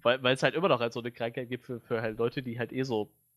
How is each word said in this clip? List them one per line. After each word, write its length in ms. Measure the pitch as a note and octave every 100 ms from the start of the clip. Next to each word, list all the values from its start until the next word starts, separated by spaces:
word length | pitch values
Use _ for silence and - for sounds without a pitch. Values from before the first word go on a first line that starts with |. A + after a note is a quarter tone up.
Weil, 200 | A#2 C3
weil's 200 | B2+ C3+
halt 120 | C#3+
immer 140 | D3+ F#3
noch 120 | B2
halt 120 | A#2+
so 80 | A#2+
eine 100 | A#2+
Krankheit 360 | - A#2+ B2 B2
gibt 160 | B2 -
für, 140 | A#2+
für 220 | - A#2
halt 160 | A2+ A2
Leute, 240 | A#2 C#3+
die 160 | B2+ A#2+
halt 140 | A2+
eh 100 | B2+
so, 280 | C3+ A2 G#2 _ _